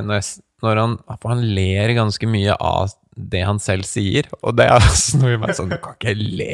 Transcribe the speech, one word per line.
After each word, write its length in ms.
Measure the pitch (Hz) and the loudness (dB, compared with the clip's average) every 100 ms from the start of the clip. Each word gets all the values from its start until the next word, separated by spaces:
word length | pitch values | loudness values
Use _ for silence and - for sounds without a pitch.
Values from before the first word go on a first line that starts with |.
| 104 | 0
når 140 | 104 | -4
jeg 60 | - | -4
s-, 100 | - _ _ | -12 _ _
når 180 | 113 110 | -2 0
han, 140 | 113 117 - 117 | 0 -2 -8 -10
for 160 | 113 | -4
han 80 | 120 | -2
ler 480 | 117 98 92 95 110 | 0 0 0 0 0
ganske 360 | 120 107 98 113 | 0 0 -2 -2
mye 240 | 110 101 - | 0 0 0
av 380 | 82 87 98 - _ - | 0 -2 -2 -6 _ -14
det 240 | 98 92 | -6 -4
han 160 | 92 104 | -2 -2
selv 300 | - 95 95 | -2 -2 -2
sier, 380 | 117 98 135 151 - 117 | -4 -2 0 -2 -6 -2
og 80 | 117 | 4
det 120 | 120 | 6
er 80 | 123 | 8
<laughs> 20 | |
altså 400 | - - - 143 | 6 4 2 2
noe 160 | 131 | 2
i 60 | 117 | 2
meg 140 | 110 - | -2 -4
sånn, 140 | 92 | -4
du 60 | - | -6
kan 160 | - - | -10 -8
ikke 160 | 117 | -4
le 380 | 107 104 92 - | -4 -4 -6 -8